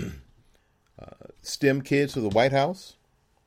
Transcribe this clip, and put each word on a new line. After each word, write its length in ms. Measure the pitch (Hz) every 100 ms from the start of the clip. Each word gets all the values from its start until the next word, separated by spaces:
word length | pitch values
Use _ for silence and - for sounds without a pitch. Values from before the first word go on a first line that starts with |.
| - 71 - _ _ _ _ _ _ -
uh, 280 | - - - -
stem 400 | - - 139 139
kids 320 | 135 143 143
to 60 | 135
the 80 | 107
White 220 | 101 131
House 440 | 139 147 185 - - _ _ _ _